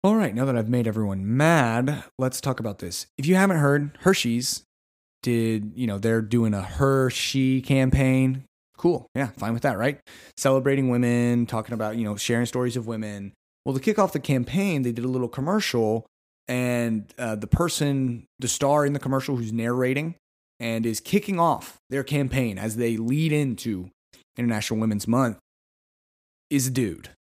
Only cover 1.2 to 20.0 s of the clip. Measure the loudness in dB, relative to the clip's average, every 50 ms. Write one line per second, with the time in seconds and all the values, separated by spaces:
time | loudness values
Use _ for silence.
1.2 | -2 0 0 2 4 4 4 4 4 2 0 0 0 -2 -4 -6 -10 -14 _ -2
2.2 | -2 -2 -2 -2 -4 -4 -4 -2 -4 -6 -6 -6 -10 -10 -8 -10 -12 _ _ -4
3.2 | 2 4 4 4 4 4 4 4 4 4 4 2 0 -2 -8 2 4 4 4 4
4.2 | 2 0 0 0 -2 -4 -6 -6 _ _ _ _ _ _ _ _ _ _ _ _
5.2 | -2 0 0 2 2 2 0 0 -2 -6 -6 -4 -4 -2 -2 0 0 2 2 2
6.2 | 2 2 2 4 4 4 2 0 -4 -6 -2 0 2 4 4 4 2 0 0 -2
7.2 | -4 -2 0 0 2 2 2 0 0 2 2 2 4 4 4 4 4 4 4 4
8.2 | 4 2 0 -2 -8 _ _ _ _ _ _ 0 0 0 0 0 -4 _ _ -6
9.2 | -6 -6 -6 -6 -4 -4 -4 0 0 -2 0 0 -2 -2 -2 -4 _ -20 -20 -20
10.2 | -20 -20 _ -2 2 2 2 4 4 2 2 2 2 2 2 2 2 2 2 2
11.2 | 2 2 2 2 0 0 -2 -6 -6 -6 -6 -6 -4 -4 -4 -4 -4 -4 -4 -4
12.2 | -2 0 0 0 0 -2 -2 -2 -2 -2 -4 -4 -6 -6 -8 -8 -8 -8 -10 -12
13.2 | -14 -14 _ _ _ _ _ _ _ -4 -4 0 0 0 2 2 2 2 0 -4
14.2 | -2 0 0 0 0 -2 -2 0 0 0 0 0 0 -2 -2 -2 -4 -4 -2 -2
15.2 | -4 -4 -4 -6 -2 0 0 0 0 0 0 2 2 2 0 -2 -4 _ _ _
16.2 | _ _ _ _ _ -4 -2 -2 0 0 0 0 0 0 -2 -4 -4 -8 -10 -8
17.2 | -6 -6 -4 -6 0 0 2 2 2 0 0 0 0 0 0 0 -2 -2 -6 -10
18.2 | -16 _ _ _ -6 -4 -2 0 2 2 4 4 2 2 0 -2 -2 0 -2 0
19.2 | 0 -2 -2 -2 -2 -2 -2 -2 -2 0 0 0 0 0 0 -2